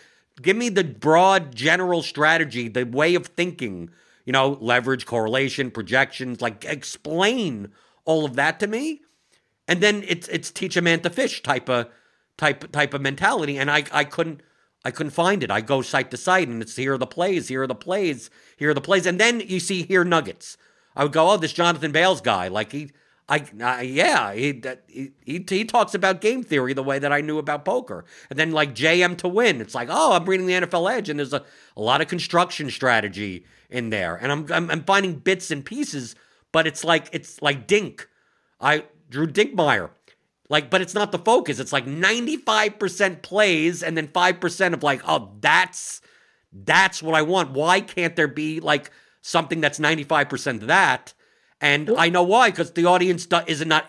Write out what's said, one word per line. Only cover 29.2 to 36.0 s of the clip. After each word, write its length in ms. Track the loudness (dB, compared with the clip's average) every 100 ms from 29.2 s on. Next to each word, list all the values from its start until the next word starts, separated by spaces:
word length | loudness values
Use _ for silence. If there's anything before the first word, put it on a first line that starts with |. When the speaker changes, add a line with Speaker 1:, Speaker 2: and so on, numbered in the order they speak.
| -2
Speaker 1:
win. 320 | 2 2 0
It's 140 | -4
like, 140 | -8 -4
"Oh, 220 | 2 4
I'm 120 | 4
reading 220 | 2 0 0
the 80 |
N 100 | 0
F 100 | 0
L 140 | -2 -2
Edge, 200 | -2 -4
and 100 | -6
there's 140 | -4
a, 120 | -6 -8 -18 _ -4
a 40 |
lot 200 | 2 2
of 80 | 2
construction 600 | -4 0 2 2 -2 -8
strategy 760 | -2 2 2 0 -6 -8 -10 -14 _ _
in 200 | -8 -4
there." 260 | -2 -2 -4
And 160 | -2
I'm, 200 | -2 -2
I'm, 180 | -2 -2
I'm 140 | -2
finding 300 | 2 2 2
bits 380 | -2 -2 -2 -2
and 120 | -8
pieces, 520 | -8 -8 -6 -8